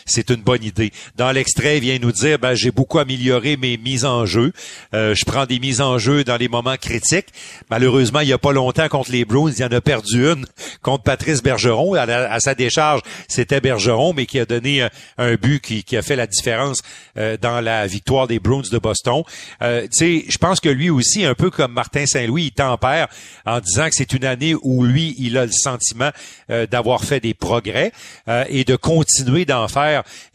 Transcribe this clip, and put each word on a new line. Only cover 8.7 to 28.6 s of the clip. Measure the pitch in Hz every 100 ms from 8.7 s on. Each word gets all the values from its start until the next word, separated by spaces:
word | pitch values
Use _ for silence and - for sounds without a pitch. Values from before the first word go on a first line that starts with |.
| 139 156
contre | 143 127
les | 127 110
Bruins, | 131 156
il | 120
y |
en | 127
a | 120
perdu | 151 123 101 120 143
une | 151 123 - - -
contre | - 135
Patrice | 143 131 156 143
Bergeron. | 127 123 123 113 180 175
À | 117
la, | 120 120
à | 113
sa | 139
décharge, | 127 123 160 151 135 - - -
c'était | - 117 139
Bergeron, | 139 113 104 113 165
mais | 151 117
qui | 131
a | 117
donné | 120 127 143
un, | 117 - - -
un | 120 113
but | 117 147
qui, | - 110
qui | - 113
a |
fait | - 135
la | 113
différence, | - 123 117 139 127 - - - 107
euh, | 110 110
dans | 117 120
la | 113 113 101
victoire | 101 - 131 127
des | 113
Bruins | 101 135 131
de | 120
Boston. | 110 101 127 139 - - - -
Euh, | 117 120
tu | 98
sais, | - 165 165 -
je | -
pense | 170 190
que | 156
lui | 131 175
aussi, | 139 117 208 170
un |
peu | - 180
comme | - 131
Martin | 120 - 143 143
Saint-Louis, | 135 117 156 151
il |
tempère | - 135 120 131 160 139 - - - 107
en | 120
disant | 90 135 160
que | -
c'est | 127
une | 135 131
année | 123 156 160
où | 135 127
lui, | 123 131 165 131
il | 123 127
a | 120
le |
sentiment, | 95 139 123 - 117 139 - - - -
euh, | 117 110
d'avoir | 120 113 120 -
fait | 135
des | 113
progrès, | - 87 117 101 110 196 - - - -
euh, | 120 135
et | 139